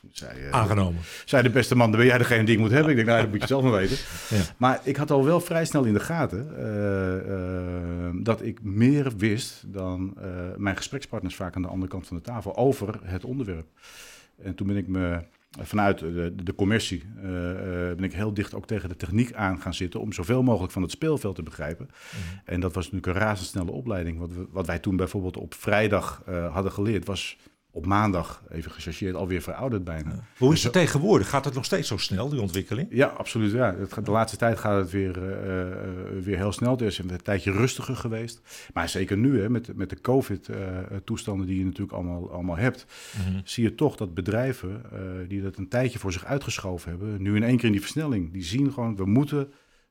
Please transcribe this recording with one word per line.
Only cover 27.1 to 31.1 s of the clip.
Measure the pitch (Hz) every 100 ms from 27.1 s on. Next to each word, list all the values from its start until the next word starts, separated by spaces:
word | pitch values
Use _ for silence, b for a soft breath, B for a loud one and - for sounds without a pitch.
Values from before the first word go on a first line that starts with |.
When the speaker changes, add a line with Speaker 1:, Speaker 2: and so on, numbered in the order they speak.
| 95 - - b b _
Speaker 1:
op | 85 85
maandag, | 101 107 90 80 - -
even | 82 82
gechargeerd, | - - 80 95
alweer | 87 90 90
verouderd | 87 82 131 107
bijna. | 87 80 -
Speaker 2:
Ja. | - - -
Hoe | 127
is |
Speaker 1:
Dus | 156
Speaker 2:
het | 120
tegenwoordig? | 185 160 139 185